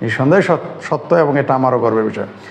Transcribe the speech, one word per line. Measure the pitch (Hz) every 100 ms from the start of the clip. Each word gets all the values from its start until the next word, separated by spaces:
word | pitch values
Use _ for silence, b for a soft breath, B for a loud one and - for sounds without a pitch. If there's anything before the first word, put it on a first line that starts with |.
নিঃসন্দেহে | 113 110 131 190
সত-, | 180 160 - -
সত্য, | - 151 -
এবং | 170 147 143
এটা | 139
আমারও | 131 131 127
গর্বের | 113 110
বিষয়। | 110 104 101 B B